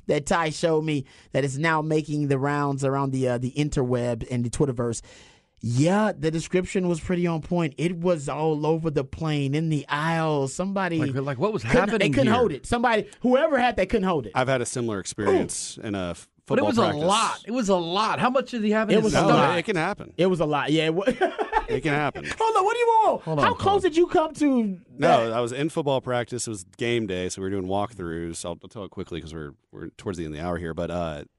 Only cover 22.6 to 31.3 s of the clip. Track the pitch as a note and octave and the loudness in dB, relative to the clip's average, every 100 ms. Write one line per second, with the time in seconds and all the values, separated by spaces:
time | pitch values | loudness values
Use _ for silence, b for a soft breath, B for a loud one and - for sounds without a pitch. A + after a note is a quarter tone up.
22.6 | G4 A#4 A#4 A4+ G4 A#3+ D#3+ D3+ - B4 | 2 2 4 6 4 2 -2 0 2 2
23.6 | G4 G4+ F#4 D#4 F4 F4+ D#4+ D4 D4 B3+ | 2 2 2 4 4 4 2 2 2 4
24.6 | G#3+ F3 - B2 E3 C#3 A2+ A2+ A#2+ B2+ | 0 -4 -12 0 4 4 4 0 -2 -2
25.6 | D#3 E3 C#3+ C3 B2+ B2 A#2+ B2 - G#2 | -2 -2 0 0 0 -2 -2 -6 -6 -8
26.6 | F#2 - A#2+ A#2+ G#2 F2+ F#2 F#2+ F#2+ G2 | -12 -6 0 0 0 -2 -4 -4 -4 -4
27.6 | F#2 G2 G#2 G#2 E2+ E2 E2+ E2 F2+ E2 | -2 -2 -2 -6 -8 -6 -6 -8 -10 -10
28.6 | F#2+ A2+ F#2 - F2 E2+ D#2 D#2+ D2 C2 | -14 -14 -12 -12 -10 -10 -10 -12 -12 -14
29.6 | _ G2+ E2+ - A2 F2 D#2+ D2 F2 E2+ | _ -16 -14 -10 -8 -6 -8 -6 -6 -4
30.6 | E2+ D#2+ E2 F2 E2 D2 - | -6 -6 -6 -4 -6 -8 -14